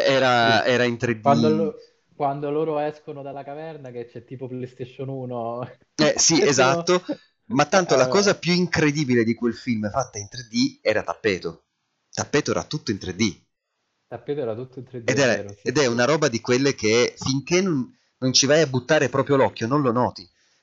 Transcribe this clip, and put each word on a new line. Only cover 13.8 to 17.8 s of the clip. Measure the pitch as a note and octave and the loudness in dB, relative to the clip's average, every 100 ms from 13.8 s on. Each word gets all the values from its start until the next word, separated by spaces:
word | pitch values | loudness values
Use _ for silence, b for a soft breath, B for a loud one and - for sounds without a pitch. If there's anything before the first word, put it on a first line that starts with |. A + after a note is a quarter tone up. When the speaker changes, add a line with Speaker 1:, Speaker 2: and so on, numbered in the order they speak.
| _ _ _ | _ _ _
Speaker 2:
Tappeto | A#2 - D3 | -14 -8 -6
era | A#2+ | -6
tutto | G#2+ B2+ - | -8 -12 -16
in | |
tre | B2+ B2+ | -16 -10
D, | A2+ | -4
Speaker 1:
Ed | B2+ | 0
Speaker 2:
è | |
Speaker 1:
è, | C3 | 0
Speaker 2:
vero, | G2+ G2+ | 0 -6
sì, | G2+ A#2+ | -10 -4
Speaker 1:
ed | C3 | 0
è | C3 | 0
Speaker 2:
sì. | |
Speaker 1:
una | A#2 | 2
roba | B2 D#3 D3+ | 2 2 0
di | A2+ | -2
quelle | - B2 C#3 | 0 0 0
che | B2+ G#2+ A#2 A#2+ - | 0 2 2 2 -2
finché | - C3+ - F3 | -4 -4 0 0
non, | F#3+ D3 | 2 -2